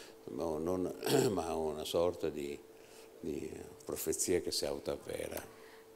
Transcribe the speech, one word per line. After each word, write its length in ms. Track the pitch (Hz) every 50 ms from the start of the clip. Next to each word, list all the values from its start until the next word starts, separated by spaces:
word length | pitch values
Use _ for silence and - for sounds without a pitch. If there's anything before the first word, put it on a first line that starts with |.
| - - - - - -
ma 140 | 58 67 80 82 76 76
non, 320 | 80 87 92 90 87 - - - - -
<clears throat> 160 | 143 135 120 -
ma 220 | 98 85 82 82 80
una 300 | 80 80 76 76 76 76
sorta 440 | - - 85 85 90 87 - - 78
di, 280 | 73 73 71 71 73 71 - - - - - - - - - - - -
di 300 | 80 78 73 - - - - - - - - - -
profezia 560 | - 73 - - 80 76 - - - 87 85
che 100 | - -
si 140 | - - 76
autoavvera. 760 | 71 71 71 - 71 71 69 - 50 50 50 50 50 - - - - - - - - - - - - -